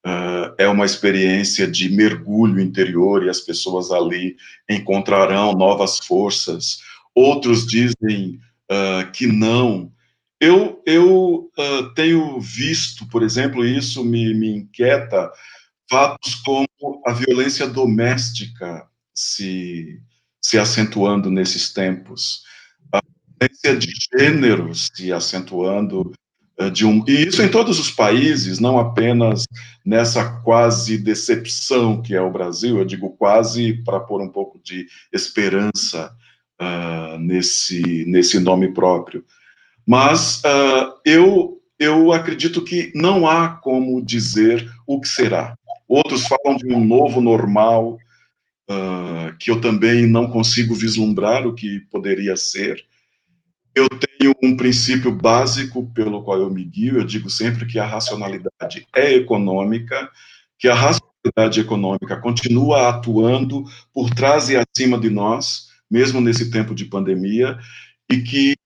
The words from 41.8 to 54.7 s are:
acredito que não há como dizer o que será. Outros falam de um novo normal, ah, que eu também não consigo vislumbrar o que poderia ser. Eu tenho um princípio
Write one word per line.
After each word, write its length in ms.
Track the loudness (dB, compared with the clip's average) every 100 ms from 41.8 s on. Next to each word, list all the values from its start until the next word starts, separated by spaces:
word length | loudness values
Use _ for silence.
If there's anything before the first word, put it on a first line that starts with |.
| 2 4 4
acredito 520 | 4 -2 -4 -2 -4
que 280 | -4 -6 -6
não 320 | 0 2 4 4
há 220 | 2 0
como 560 | -4 -4 -2 0 -4 -4
dizer 640 | -4 -2 2 4 2 -4 -18 -6
o 140 | -6
que 80 | -4
será. 480 | -2 0 0 -6 -14 -16 -16 _
Outros 400 | 0 2 -2 -2
falam 300 | -2 0 -2
de 140 | 0
um 100 | 2
novo 380 | 4 4 4 2
normal, 760 | 2 2 2 2 4 4 0 -8 _ _ _ _ _ _ -8
ah, 640 | -6 -6 -6 -8 -8 -10 -8
que 100 | -2
eu 120 | 0
também 440 | 0 2 4 4 4
não 240 | 4 2
consigo 460 | 0 0 0 -2 -2
vislumbrar 720 | -2 0 0 0 2 0 -2
o 80 | -6
que 240 | -8 -10 _
poderia 440 | -8 -4 -2 -2 -4
ser. 500 | -6 -6 -6 -8 _ _ _ _ _ _ _ _ _
Eu 140 | -4 -4
tenho 480 | -2 -8 0 2 2
um 140 | 0 2
princípio 540 | 0